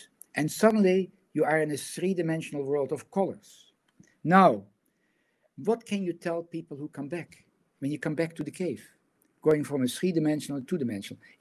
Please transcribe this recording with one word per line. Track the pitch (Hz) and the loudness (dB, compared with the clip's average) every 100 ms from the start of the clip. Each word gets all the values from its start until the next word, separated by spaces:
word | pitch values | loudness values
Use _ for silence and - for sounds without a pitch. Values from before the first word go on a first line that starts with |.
| - _ - - | -20 _ -10 -4
and | 151 | -4
suddenly | - 220 220 190 190 180 _ _ | 4 4 6 4 4 0 _ _
you | 151 147 | -2 2
are | 156 | 2
in | 151 | 2
a | 143 | -2
three-dimensional | - - 180 180 160 160 - 143 | -8 -4 -2 0 0 -2 -4 -6
world | 135 147 135 | -2 -2 -2
of | 143 - | -6 -6
colors. | 196 175 - - - _ _ _ _ - _ | -2 -2 -4 -16 -20 _ _ _ _ -20 _
Now, | 147 190 180 107 95 _ _ _ _ _ _ _ _ - | 4 8 8 6 -4 _ _ _ _ _ _ _ _ -8
what | 147 233 | -4 -4
can | - 202 | -4 -6
you | 180 | -4
tell | 170 175 170 | -6 -6 -6
people | 170 165 165 139 | -8 -12 -12 -12
who | 151 | -12
come | - 139 | -12 -10
back, | 170 - - _ _ _ - | -10 -12 -18 _ _ _ -10
when | 139 | -8
you | 147 | -6
come | 165 147 | -6 -4
back | 160 165 | -4 -4
to | |
the | 147 | -10
cave, | - 180 110 - _ _ _ _ _ | -6 -6 -6 -14 _ _ _ _ _
going | 156 151 | 2 2
from | 139 139 | 0 -2
a | 123 | -2
three-dimensional | - 185 165 156 151 - 143 | -2 -2 0 0 -2 -4 -8
to | 131 | -6
two-dimensional? | 175 120 101 - - - - | -4 -4 -6 -10 -16 -18 -8